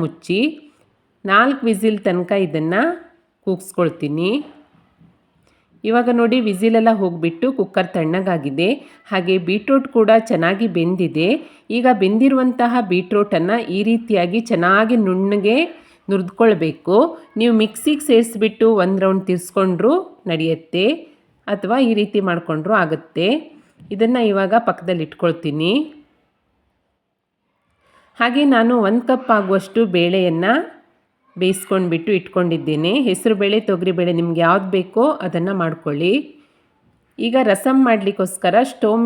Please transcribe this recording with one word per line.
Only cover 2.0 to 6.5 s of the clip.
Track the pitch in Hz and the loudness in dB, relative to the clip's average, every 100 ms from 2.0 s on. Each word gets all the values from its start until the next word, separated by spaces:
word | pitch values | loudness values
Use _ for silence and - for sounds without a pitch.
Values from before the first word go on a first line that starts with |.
ತನಕ | 202 180 175 202 | -2 -2 -2 -2
ಇದನ್ನು | 180 156 160 190 311 339 - _ _ _ | -2 -2 -2 0 -2 -4 -14 _ _ _
ಕೂಗಿಸ್ಕೊಳ್ತೀನಿ. | - 180 - - 165 170 147 156 185 269 - - _ _ _ _ _ _ _ _ _ _ _ _ 214 | -6 -6 -6 -2 -2 -2 -6 -2 -2 -4 -6 -20 _ _ _ _ _ _ _ _ _ _ _ _ -2
ಇವಾಗ | 233 240 240 | 0 2 2
ನೋಡಿ | 233 254 220 | 2 2 0